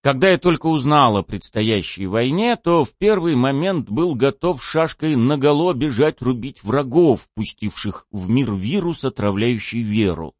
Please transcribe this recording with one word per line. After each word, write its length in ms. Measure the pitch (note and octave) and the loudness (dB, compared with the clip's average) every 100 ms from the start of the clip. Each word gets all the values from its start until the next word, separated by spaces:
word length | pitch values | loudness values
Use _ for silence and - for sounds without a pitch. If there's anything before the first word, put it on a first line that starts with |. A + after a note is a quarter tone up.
| C#3 | 2
Когда 240 | C3+ F#3+ | 4 4
я 80 | F3 | 4
только 280 | F3+ E3 D#3+ | 2 0 0
узнал 500 | D#3 C3+ D3+ B2+ G2+ | 0 2 4 4 2
о 80 | |
предстоящей 800 | - G2+ - A2 A2 G#2+ - - F#2+ | -2 -10 -8 -2 0 0 -4 -8 -4
войне, 480 | G#2+ B2 E3 A#3 | 0 0 0 0
то 300 | - E3+ E3+ | -2 2 2
в 60 | C#3 _ | 2 _
первый 380 | G3+ G#3 E3 | 0 2 2
момент 540 | C3+ C3 C#3 F3+ F3+ G2 | 2 2 0 -2 -2 -4
был 260 | A2 F3 | -2 0
готов 480 | B2+ C3+ - E3+ C#3+ | 2 0 0 -4 -4
шашкой 540 | - D#3+ D#3+ - D#3 C#3 | -4 -2 -2 -2 -2 2
наголо 560 | A#2+ D3 C#3 D3 F3 | 2 2 2 2 0
бежать 480 | C#3 D3 A2+ D3+ D3+ | 0 -2 2 0 0
рубить 400 | A#2+ B2 B2 - | -4 -4 -8 -12
врагов, 640 | G2 C3+ C3+ D3 E3 A2 - | -4 -4 0 4 4 2 -2
пустивших 720 | - G#2 - G#2 - G#2 - _ | -8 -8 -6 -8 -6 -8 -8 _
в 160 | G2+ F#2 | -8 -2
мир 240 | B2 B2 | 0 0
вирус, 520 | G2 G2+ G3 F3 - | -4 -2 -2 -2 -4
отравляющий 760 | C3+ - G2+ G2 A#2 A#2 - A#2 | -6 -4 -2 0 -2 -2 -6 -6
веру. 540 | A2 G#2+ G2+ D#2+ D#2+ | -2 0 0 -2 -10